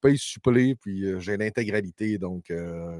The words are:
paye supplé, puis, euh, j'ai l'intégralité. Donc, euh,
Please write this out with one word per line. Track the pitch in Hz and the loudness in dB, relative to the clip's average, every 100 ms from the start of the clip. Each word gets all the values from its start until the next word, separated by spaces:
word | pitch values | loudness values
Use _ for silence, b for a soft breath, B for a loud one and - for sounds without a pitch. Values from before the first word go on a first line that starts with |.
paye | 139 143 | 4 4
supplé, | - - 127 123 131 | 0 -2 4 4 4
puis, | 127 101 95 98 | 0 -6 -4 -2
euh, | 95 | -4
j'ai | 87 101 | -4 -2
l'intégralité. | 107 113 107 107 95 - 107 104 | -2 -2 -2 -2 -4 -4 -4 -2
Donc, | 90 90 - | -4 -8 -8
euh, | 85 85 85 85 85 | -8 -6 -8 -10 -12